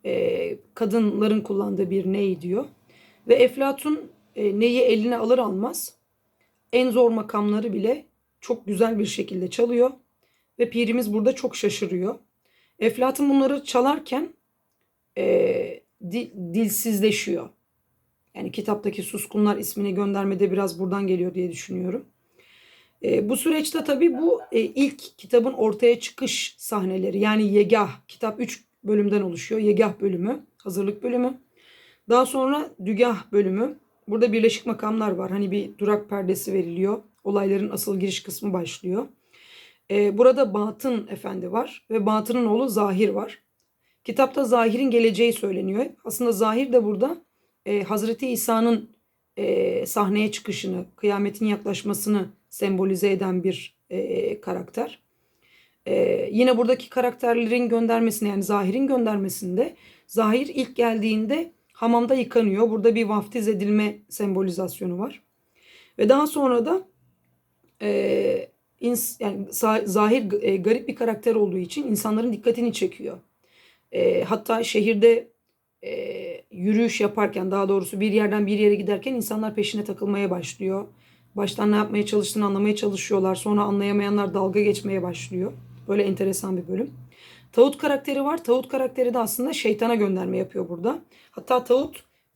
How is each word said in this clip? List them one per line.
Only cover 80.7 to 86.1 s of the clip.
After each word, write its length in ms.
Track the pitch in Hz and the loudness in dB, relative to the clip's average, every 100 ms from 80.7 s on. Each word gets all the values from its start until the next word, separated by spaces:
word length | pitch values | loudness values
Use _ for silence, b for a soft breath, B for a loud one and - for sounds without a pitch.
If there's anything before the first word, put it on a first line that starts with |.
| 190 - b b b b 202 | -4 -8 b b b b -6
Baştan 360 | 202 208 208 | -4 0 2
ne 40 | 208 | 2
yapmaya 300 | 214 208 208 | 2 -2 0
çalıştığını 400 | 208 208 214 202 | 0 0 -2 0
anlamaya 300 | 196 208 208 | 2 0 0
çalışıyorlar. 600 | 208 196 - 196 190 185 | -2 -4 -2 0 0 0
Sonra 260 | 208 208 | 0 0
anlayamayanlar 720 | 202 202 202 202 202 208 196 | 2 0 0 0 0 0 0
dalga 280 | 196 190 202 | 0 0 2
geçmeye 420 | 208 202 202 190 | 2 0 -2 -4
başlıyor. 500 | 180 165 - 185 202 - - - - | -4 -8 -8 -6 -6 -8 -20 -16 -2
Böyle 160 | 202 | 0
enteresan 540 | 202 | 0